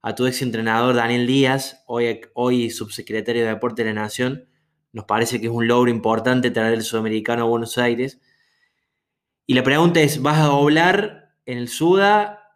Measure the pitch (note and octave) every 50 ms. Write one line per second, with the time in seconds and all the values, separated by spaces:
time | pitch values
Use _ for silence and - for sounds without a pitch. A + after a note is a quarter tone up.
0 | - A#2 G#2 - B2 C3 B2 - C3+ B2 A2+ A2+ A2+ A2+ A2 A2+ A#2+ B2+ B2+ A#2+
1 | A#2 A#2 A#2+ B2 B2 A#2+ C3 C3+ C3+ C3 C3+ C3+ C3 - - _ _ - A#2+ A#2+
2 | A#2+ A#2 A2 - - _ _ - B2 B2 B2+ B2 A#2+ A2+ A#2 - A2 G#2 - -
3 | A2 - G#2+ A2 G#2 - A#2 A#2+ A#2 A2 A2 G#2 B2 A#2+ A2+ A2 A#2 A2 G#2+ G#2+
4 | G#2+ G#2 - - B2 B2+ C3+ D#3 - _ _ _ _ _ _ _ _ _ _ A2+
5 | - - - G#3+ A#2+ A#2 B2 A2+ G#2+ A#2 A#2 A#2 A#2 A2+ A#2+ B2 B2 A#2+ A#2+ A2+
6 | A2 A2+ A2+ A2 A2 B2 B2+ B2+ B2 B2 G2 A2+ A2 A2+ A2+ A2+ A2 - - A2+
7 | A2 A2 A2 A2 G#2+ A#2 A#2+ A#2+ A#2 A#2 A#2 A#2 A2+ A2+ - B2 B2 B2 A#2+ A#2
8 | B2+ C3+ - _ _ _ _ _ _ _ _ _ _ _ _ _ _ _ _ _
9 | _ _ _ _ _ _ _ _ _ - C3 B2+ B2 C3 C#3 D3+ E3 E3+ E3+ E3
10 | D3+ C#3+ - C#3 B2+ D3 D3+ D#3 D#3 D3 C#3+ C#3+ C#3+ D3 D3+ D#3+ E3 F3+ F#3 G3+
11 | G3+ G#3 - - _ _ _ _ _ - B2+ A#2+ B2 A#2+ - - D#3+ E3+ F#3 F#3+
12 | G3 G3+ G#3 G#3 G#3 G#3 - - _ _ _